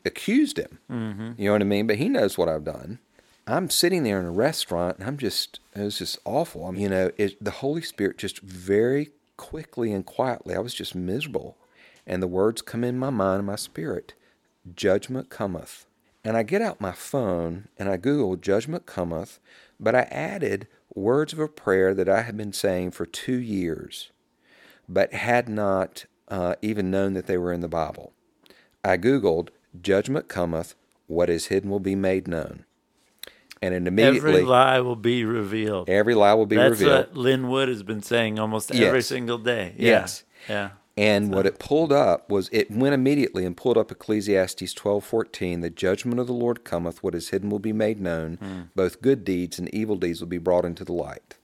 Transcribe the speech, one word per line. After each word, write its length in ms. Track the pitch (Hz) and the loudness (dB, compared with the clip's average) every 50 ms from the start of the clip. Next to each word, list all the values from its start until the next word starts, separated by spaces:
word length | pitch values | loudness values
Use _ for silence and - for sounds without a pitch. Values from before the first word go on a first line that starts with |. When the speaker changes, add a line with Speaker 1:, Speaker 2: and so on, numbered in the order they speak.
| _ | _
Speaker 1:
accused 540 | - - - - 190 226 285 302 285 - - | -8 -6 -4 -2 2 2 4 2 2 0 -6
him. 180 | - - - - _ - | -8 -8 -14 -20 _ -10
Speaker 2:
Mm-hmm. 420 | 127 117 113 110 101 101 110 113 120 | -8 -6 -6 -8 -8 -10 -12 -12 -8
Speaker 1:
You 120 | 113 101 | -2 2
know 60 | 101 104 | 2 4
what 80 | 104 | 4
I 40 | 101 | 4
mean? 220 | 101 101 101 107 | 4 2 2 2
But 100 | 113 104 | 0 0
he 100 | 107 151 | 0 0
knows 300 | 233 277 - 107 98 - | 0 2 2 2 2 2
what 100 | - 85 | 0 0
I've 160 | 82 80 78 76 | 0 0 -2 -4
done. 360 | 78 73 62 64 80 117 - _ _ _ _ _ _ _ _ _ | -8 -10 -10 -12 -14 -16 -16 _ _ _ _ _ _ _ _ _
I'm 240 | - 120 165 185 151 | -4 -2 -2 -2 0
sitting 320 | - - - 175 190 175 143 | 0 2 2 2 2 2 2
there 160 | 110 101 95 | 2 0 0
in 80 | 90 | -2
a 40 | 85 | -2
restaurant, 680 | 85 98 123 151 160 - - - 90 85 87 87 - - | 0 2 2 2 0 -2 -4 -4 -2 -2 -2 -2 -4 -6
and 80 | 95 | -8
I'm 100 | 120 143 | -8 -6
just, 420 | 139 131 98 - - - - - - _ _ _ | -4 -4 -4 -2 -4 -6 -6 -12 -20 _ _ _
it 60 | 101 | -6
was 160 | 101 104 104 | -6 -4 -4
just 220 | - 90 - - - _ | -6 -8 -8 -8 -8 _
awful. 420 | - 113 147 165 - - - 85 | -4 -2 -2 -2 -4 -8 -10 -10
I 40 | 92 | -8
mean, 100 | 92 98 | -4 -2
you 80 | 101 98 | -2 0
know, 220 | 95 92 92 90 - | 2 2 0 0 0
it, 260 | - 104 98 - _ 104 | 0 -2 -2 -2 _ -8
the 60 | 104 | -8
Holy 320 | - - 135 139 151 165 | -8 -4 -4 -4 -4 -4
Spirit 380 | 160 - - - 101 92 - - | -6 -10 -4 -2 -2 -2 -2 -4
just 220 | - 98 - - | -10 -10 -10 -12
very 680 | 98 95 90 90 90 95 101 104 113 123 135 143 151 147 _ _ _ _ _ | -16 -16 -16 -10 0 2 4 4 4 4 2 0 -2 -6 _ _ _ _ _
quickly 560 | - - - - 160 156 - - 123 117 110 | -20 -16 -14 -14 -14 -14 -12 -6 -4 -2 -2
and 140 | 104 98 90 | -2 -4 -6
quietly, 480 | - - - 123 131 120 - - 87 90 | -6 -4 -2 -2 -2 -2 -6 -8 -6 -6
I 60 | 92 | -4
was 160 | 110 123 - | -4 -6 -8
just 180 | - 98 - - | -10 -10 -8 -8
miserable. 640 | 90 90 90 98 131 165 151 120 - - 67 - _ _ _ _ _ - - _ _ _ | -6 -4 -4 -4 -4 -6 -6 -6 -8 -8 -8 -16 _ _ _ _ _ -20 -20 _ _ _
And 160 | - 92 92 | -8 -4 -4
the 60 | 92 | -4
words 340 | 90 90 92 101 113 117 - | -2 0 2 2 2 0 -2
come 220 | - - - 113 120 | -10 -8 -6 -4 -4
in 160 | 123 123 127 | -2 -2 -2
my 100 | 131 139 | -4 -2
mind 300 | 135 104 95 95 95 98 | 0 0 2 2 2 0
and 80 | 101 | -2
my 80 | 98 101 | -4 -6
spirit. 580 | - - - _ 151 165 147 92 - - - - _ _ _ _ _ _ _ _ _ _ 90 87 | -8 -10 -12 _ -8 -6 -6 -6 -6 -8 -12 -20 _ _ _ _ _ _ _ _ _ _ -20 -10
"Judgment 540 | - 107 95 95 101 - - 127 127 - - | 0 2 2 2 2 0 -4 -8 -8 -8 -10
cometh." 560 | - - 110 98 87 80 73 - - - - _ _ _ _ _ _ _ - | -8 -6 -6 -4 -4 -8 -10 -14 -20 -20 -20 _ _ _ _ _ _ _ -4
And 120 | 110 110 | -2 0
I 80 | 117 110 | 0 0
get 180 | 107 175 208 | 0 0 0
out 200 | 226 202 - - | 0 -2 -4 -4
my 100 | 104 92 | -6 -6
phone 760 | 87 - - - - 139 120 98 90 85 85 82 85 95 104 - _ | -6 -8 -10 -6 -4 -2 0 0 0 0 -2 -4 -6 -8 -12 -16 _
and 120 | - 98 98 | -6 -4 -2
I 80 | 98 | -2
Google 380 | 87 95 135 147 147 120 92 92 | -2 0 0 0 2 0 0 -2
"Judgment 500 | 85 - 98 98 107 - 147 165 175 - | -2 0 2 2 2 0 -2 -8 -8 -10
cometh," 540 | - - 95 90 85 82 80 98 - - _ _ _ - - - _ _ _ | -10 -6 -6 -4 -4 -4 -6 -8 -10 -16 _ _ _ -20 -20 -20 _ _ _
but 160 | 104 110 117 | 0 2 2
I 60 | 127 - - | 2 2 0
added 560 | - - 151 185 202 196 147 101 101 98 107 - _ _ _ _ - | -4 -6 -6 -6 -6 -4 -2 -2 -2 -4 -6 -14 _ _ _ _ -8
words 400 | 101 98 110 127 147 156 151 160 | -2 0 2 2 2 0 -2 -4
of 60 | 156 | -6
a 80 | 156 | -6
prayer 460 | 151 - - - 104 95 95 95 95 98 | -6 -8 -6 0 2 4 4 4 4 2
that 160 | 95 90 92 | 2 2 2
I 120 | 95 110 117 | 2 2 0
had 120 | 120 104 | -2 -6
been 160 | 107 107 101 95 | -8 -8 -8 -6
saying 380 | - - 98 92 90 90 90 | -2 -2 0 0 0 -4 -6
for 140 | - - 87 | -6 -8 -10
two 320 | - - - - - 127 | -10 -8 -10 -4 -4 -4
years, 720 | 123 123 113 101 95 87 82 78 - - - - - - - _ _ _ _ _ _ _ _ _ _ - - - _ _ | -4 -2 -4 -4 -2 -2 -2 -4 -6 -10 -14 -14 -16 -16 -18 _ _ _ _ _ _ _ _ _ _ -20 -20 -20 _ _
but 260 | - 90 95 98 - - | -2 2 2 2 2 0
had 340 | 98 104 120 120 123 120 | -4 0 2 2 2 2
not, 580 | 113 107 107 104 98 95 95 92 - - - - _ _ _ _ | 0 -2 -2 0 2 2 0 0 -2 -6 -16 -20 _ _ _ _
uh, 280 | - 101 95 90 87 - - | -10 -6 -2 -2 -2 -2 -2
even 300 | - 107 110 104 95 92 | -4 -4 -4 -2 -2 0
known 220 | 95 95 98 98 95 | 0 0 0 0 -2
that 140 | 92 90 | -4 -2
they 100 | - 95 | -2 -2
were 160 | 90 87 87 87 | -2 0 -2 -2
in 80 | 87 | -4
the 60 | 87 80 | -4 -4
Bible. 420 | 85 82 78 - - - - - _ _ _ _ _ _ _ _ _ _ _ _ _ _ - | -2 -4 -4 -4 -6 -12 -16 -18 _ _ _ _ _ _ _ _ _ _ _ _ _ _ 0
I 140 | 98 92 | 2 2
Googled, 520 | 87 90 123 139 135 98 90 80 82 87 - _ _ _ _ - 90 | 4 4 2 2 4 4 2 2 2 -2 -6 _ _ _ _ -20 -8
"Judgment 460 | 87 98 95 98 - - 135 156 - | 0 2 4 4 4 0 -4 -4 -4
cometh, 480 | - - 95 87 82 82 80 82 - - _ _ _ _ _ _ | -6 -4 -4 -2 -2 -2 -4 -6 -8 -14 _ _ _ _ _ _
what 220 | - 80 85 87 87 | -4 0 0 2 2
is 180 | 85 80 - | 2 -2 0
hidden 220 | - 101 98 98 98 | 0 0 0 0 0
will 100 | 98 101 | -4 -2
be 160 | 92 95 98 | -2 -2 0
made 320 | 98 98 92 95 95 - | 0 2 2 0 0 -2
known." 380 | 90 85 80 73 - - - - _ _ _ _ _ _ _ _ _ _ _ - - - _ _ _ - - | -4 -4 -4 -6 -6 -12 -16 -20 _ _ _ _ _ _ _ _ _ _ _ -20 -20 -20 _ _ _ -10 -6
And 120 | 104 92 90 | -4 -2 -2
it 120 | 90 87 | 0 0
immediately 440 | 90 92 107 113 135 131 - 147 156 | 0 4 6 6 6 6 4 4 4
Speaker 2:
Every 120 | - 92 90 | 4 4 6
lie 340 | 127 127 123 131 131 131 127 | 6 6 6 6 6 4 4
will 160 | 123 123 120 | 2 0 -4
be 300 | 113 101 120 123 123 113 | 0 0 0 2 2 0
revealed. 640 | 107 120 113 104 95 107 110 107 107 104 92 90 92 | 0 0 -2 -2 -2 -2 -2 -2 -2 -2 -2 0 2
Speaker 1:
Every 260 | 92 101 104 117 120 | 4 4 4 6 6
lie 180 | 107 101 101 107 | 6 8 8 8
will 120 | 110 110 | 6 4
be 100 | 101 107 | 4 6
Speaker 2:
That's 240 | 110 127 135 117 107 | 6 6 6 6 6
Speaker 1:
revealed. 280 | - 147 139 131 127 - | 6 6 6 6 4 0
Speaker 2:
what 80 | 180 | -4
Lin 320 | 143 123 131 131 131 127 123 | 0 2 2 2 2 0 0
Wood 180 | 127 135 135 | 0 2 2
has 160 | 127 123 104 98 | 0 -2 -4 -4
been 180 | 98 110 104 | -6 -6 -6
saying 380 | 98 - 120 117 113 110 107 107 | -2 0 2 2 2 0 0 -2
almost 320 | 110 107 110 110 - - | -2 -2 -2 -4 -4 -2
every 280 | - 120 110 90 127 127 | 4 6 6 6 6 4
Speaker 1:
Yes. 80 | 113 | 2
Speaker 2:
single 300 | - 131 127 120 117 120 | 0 -4 -4 -2 -4 -4
day. 360 | 117 110 123 120 113 92 90 101 | -2 0 -2 -2 0 -4 -6 -4
Yeah. 120 | 110 120 117 | 2 4 6
Speaker 1:
Yes. 340 | 113 110 92 90 - - - _ _ - - | 6 6 4 -2 -8 -12 -16 _ _ -20 -10
Speaker 2:
Yeah. 220 | - 104 104 101 98 98 _ _ _ _ | -6 -6 -4 -6 -6 -12 _ _ _ _
Speaker 1:
And 320 | 107 104 107 104 101 104 | 2 4 4 4 4 2
Speaker 2:
So 80 | 101 95 | 2 2
Speaker 1:
what 100 | 95 95 | 2 2
it 140 | 95 - - | 2 0 -2
pulled 320 | - - 143 156 165 151 139 | -2 0 2 2 4 4 4
up 360 | 143 139 98 85 - - - | 4 6 4 4 2 0 -2
was, 180 | 101 98 90 - 120 | -2 -2 0 0 0
it 180 | 110 104 - | 0 0 0
went 220 | 104 113 131 143 143 | 0 0 2 2 4
immediately 520 | 131 127 135 147 147 120 - - 95 92 | 4 4 4 4 2 2 0 0 -2 -2
and 100 | 90 87 | -2 -4
pulled 200 | - - 127 117 | -2 0 2 4
up 140 | 113 104 - | 4 2 0
Ecclesiastes 840 | - - - - 107 107 98 104 98 95 92 90 - - 92 87 - | -6 -12 -4 -2 -2 0 2 2 4 2 2 2 -2 -8 -10 -10 -10
twelve 300 | - - 104 104 104 - | -4 -2 0 0 0 -2
fourteen, 560 | - - 113 - - - - 98 90 87 85 | -2 -2 -2 -2 -4 -6 -6 -4 -4 -2 -2
"The 100 | 85 82 | -4 -6
judgment 500 | 82 - 98 92 98 - - 123 120 123 | -4 -2 0 0 0 0 -2 -4 -2 -2
of 60 | 123 | -2
the 60 | 123 123 | -2 -2
Lord 300 | 120 120 120 117 - - | 0 0 0 -2 -2 -6
cometh, 400 | - 92 85 85 85 - - - | -6 -4 -4 -4 -4 -6 -4 -4
what 100 | 95 82 | -4 -4
is 140 | 85 82 - | -4 -4 -2
hidden 200 | - 95 98 101 | -4 -2 -2 -2
will 100 | 104 104 | -2 -2
be 140 | 95 110 107 | -2 -2 0
made 260 | 110 107 107 113 104 | 0 0 0 0 -2
known, 360 | 95 87 82 82 80 80 85 - | -4 -4 -2 -4 -4 -6 -8 -10
Speaker 2:
Hmm. 200 | 101 98 92 92 85 85 _ | -10 -12 -12 -12 -14 -6 _
Speaker 1:
both 260 | 98 92 90 - - | 0 0 0 0 0
good 240 | - 131 139 117 95 | 2 2 2 2 0
deeds 340 | 101 92 90 90 82 - - | -2 -2 -2 -2 -4 -6 -8
and 140 | 90 - - | -8 -6 -4
evil 240 | 107 110 107 104 | -4 -2 -2 -2
deeds 240 | 90 87 87 85 82 | -2 -2 -4 -4 -6
will 60 | 87 | -6
be 100 | 87 90 | -6 -6
brought 260 | 87 82 92 87 87 87 | -2 0 2 2 2 2
into 200 | 87 85 - 92 | 0 -6 -8 -8
the 80 | 85 85 | -6 -6
light." 420 | 85 71 - - - _ _ - _ | -6 -6 -6 -10 -16 _ _ -20 _